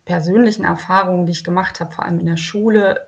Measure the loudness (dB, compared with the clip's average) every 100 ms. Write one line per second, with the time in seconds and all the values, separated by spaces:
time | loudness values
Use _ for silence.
0 | -6 -2 2 4 4 2 -2 -2 0 0
1 | 2 0 0 -2 -2 -2 -2 -6 -8 -6
2 | -4 -2 -2 -2 -4 -2 2 4 4 0